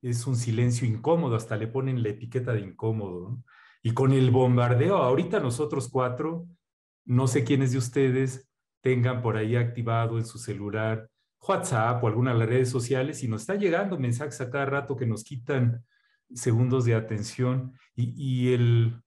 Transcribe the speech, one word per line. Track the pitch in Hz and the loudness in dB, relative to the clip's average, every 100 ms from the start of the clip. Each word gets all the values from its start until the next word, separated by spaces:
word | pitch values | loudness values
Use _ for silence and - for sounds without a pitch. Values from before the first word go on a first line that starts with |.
"Es | 127 117 - | -2 -4 -2
un | 123 | -2
silencio | 117 113 123 120 127 | 0 2 2 2 0
incómodo", | 107 143 170 147 113 | -2 2 2 2 -2
hasta | - 107 | -2 -6
le | 110 | -4
ponen | 127 135 127 | -4 -2 -2
la | 107 | -2
etiqueta | 104 117 127 123 | -4 -6 -6 -2
de | 110 | -4
incómodo, | 98 - 113 110 101 90 90 | -4 -6 -4 -4 -6 -8 -10
¿no? | 127 - _ - _ | -12 -14 _ -20 _
Y | 117 | -4
con | 117 135 | 2 4
el | 135 127 | 4 6
bombardeo, | 123 127 123 123 120 156 190 | 4 4 4 4 4 4 4
ahorita | 131 127 - 220 | 4 2 2 0
nosotros | 139 117 226 143 120 | -2 -2 -2 -4 -2
cuatro, | 131 127 123 151 170 170 - _ _ _ _ | -2 -2 -2 -6 -6 -10 -20 _ _ _ _
no | - 123 - | 0 2 2
sé | 139 | 0
quiénes | 120 139 135 | 2 2 2
de | 131 | 0
ustedes | 120 - 135 127 131 127 - _ _ _ | -2 0 2 2 0 -4 -16 _ _ _
tengan | 131 127 120 123 | 0 2 2 0
por | 120 107 | -2 -2
ahí | 110 120 | 0 0
activado | 117 - 117 117 113 113 | 0 -2 -2 0 0 -2
en | |
su | 110 107 | -6 -8
celular | - 95 101 107 110 110 113 _ _ _ - | -10 -8 -6 -4 -2 -4 -8 _ _ _ -2
WhatsApp | 185 175 117 113 120 | -2 0 0 2 2
o | 120 | 0
alguna | 107 127 | 2 2
de | 117 | 2
las | 113 | 2
redes | 123 123 | 2 2
sociales, | 127 120 131 139 147 | 0 0 0 0 -4
y | 123 | -4
nos | 110 | -6
están | - 202 | -4 0
llegando | 202 170 196 175 | 2 0 0 -2
mensajes | 123 120 147 - | -2 -2 -4 -6
a | 123 | -6
cada | - | -2
rato | 139 139 139 131 | -2 -2 -4 -4
que | 123 | -2
nos | 104 | -4
quitan | - 143 120 139 120 117 - _ _ _ _ | -6 -14 -4 0 2 0 -8 _ _ _ _
segundos | 123 - 113 127 131 117 | -6 0 2 4 2 2
de | |
atención. | 113 110 110 104 - 127 127 127 - _ | 2 0 -6 -6 -2 0 0 -4 -12 _
Y, | - 120 120 | -4 -4 -4
y | 135 127 123 | -4 0 2
el | 123 120 117 113 117 | 4 4 4 4 0